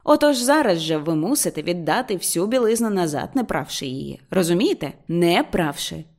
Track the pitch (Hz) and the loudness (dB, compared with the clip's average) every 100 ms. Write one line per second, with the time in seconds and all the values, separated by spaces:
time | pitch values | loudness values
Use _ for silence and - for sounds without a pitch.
0 | - 294 294 254 247 311 247 165 160 156 | 2 4 4 4 2 2 2 0 0 -2
1 | 151 156 175 294 165 156 160 175 151 202 | 0 -2 0 0 -2 -4 -4 -4 -2 -2
2 | 247 175 - 170 208 254 220 226 226 196 | -2 -4 -2 -2 0 2 2 2 0 0
3 | 165 143 - 262 - 156 143 - 139 131 | 0 -2 -2 -2 -2 -4 -4 -8 -8 -8
4 | 139 - - 190 170 175 330 349 143 - | -10 -12 -4 0 2 2 2 0 -6 -10
5 | - 170 170 196 - 190 156 147 - 160 | -4 2 4 2 2 0 -2 -4 -8 -10
6 | - | -14